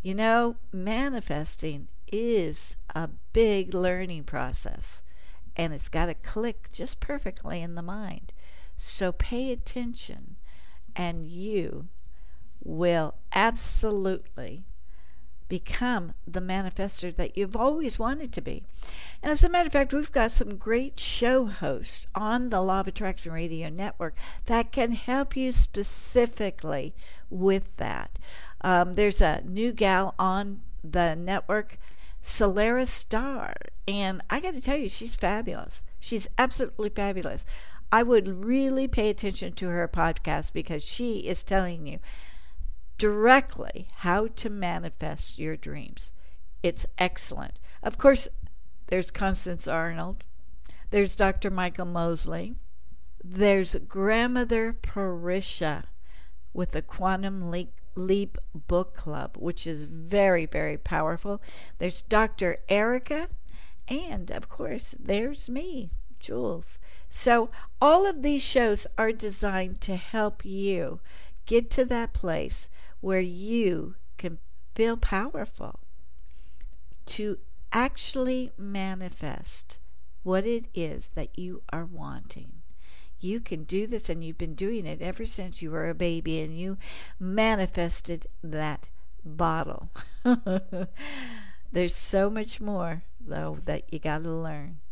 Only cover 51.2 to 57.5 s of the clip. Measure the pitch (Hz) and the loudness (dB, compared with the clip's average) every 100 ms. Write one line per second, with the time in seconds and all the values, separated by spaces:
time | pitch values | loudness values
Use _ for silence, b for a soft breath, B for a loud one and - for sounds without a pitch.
51.2 | 196 190 202 185 180 175 180 175 170 165 | 4 4 0 0 0 -2 -2 0 0 2
52.2 | - 165 185 247 - - - - - - | 0 0 -2 -4 -4 -4 -4 -4 -4 -4
53.2 | 180 185 208 196 180 - - 196 196 220 | -4 2 4 6 4 0 0 0 2 4
54.2 | 247 247 240 226 226 226 - - 294 175 | 2 2 2 2 0 0 -2 0 -2 -2
55.2 | 175 185 190 - 160 147 - - b b | 0 0 0 0 0 0 -2 -4 b b
56.2 | b b - - 180 151 - - 185 190 | b b -4 0 0 0 0 0 2 2
57.2 | 196 196 175 | 0 0 0